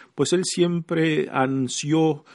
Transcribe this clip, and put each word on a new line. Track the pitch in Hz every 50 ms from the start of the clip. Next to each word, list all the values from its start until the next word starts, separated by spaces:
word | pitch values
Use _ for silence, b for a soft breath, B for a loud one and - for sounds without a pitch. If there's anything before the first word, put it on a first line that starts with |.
| B B B
pues | - 143 - 180
él | 180 180
siempre | - - 175 175 175 175 170 165 - 170 160 160 160 156 151 147 -
ansió, | - 139 131 135 135 135 131 123 - - - 147 151 160 160 156 151 147 B B B